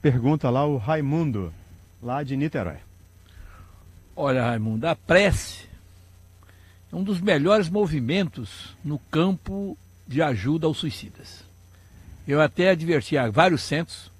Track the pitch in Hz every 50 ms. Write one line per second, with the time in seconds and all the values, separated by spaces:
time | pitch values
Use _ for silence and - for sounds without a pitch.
0 | - 151 127 131 113 135 156 151 - 127 120 131 143 147 147 131 101 117 160 156
1 | 147 135 143 165 170 147 120 104 95 85 78 - - - - - - - - -
2 | - 120 127 139 151 131 139 135 143 156 - 143 101 85 71 65 - - - -
3 | - - - - - - - - - - - - - - - - - - - -
4 | - - - - 156 139 131 127 120 120 120 113 110 110 110 113 117 165 160 -
5 | - - 165 180 202 196 143 - - - - - - - - - - - - -
6 | - - - - - - - - - - - - - - - - - - - 135
7 | 190 196 208 175 175 208 185 147 139 175 208 220 196 160 180 208 208 175 156 147
8 | 123 113 156 196 196 147 - - 120 95 - - - - - - - 147 147 147
9 | - - - 156 170 190 196 - - - 196 196 202 196 170 - - - - -
10 | - - 123 139 165 151 131 107 92 127 151 165 160 160 151 - - 156 113 -
11 | - - - - - - - - - - - - - - - - - - - -
12 | - - - - - - 139 147 156 147 - - 180 190 190 165 160 165 170 147
13 | 123 - - 143 127 113 101 135 165 185 175 123 - - 147 147 165 - - -
14 | - - - -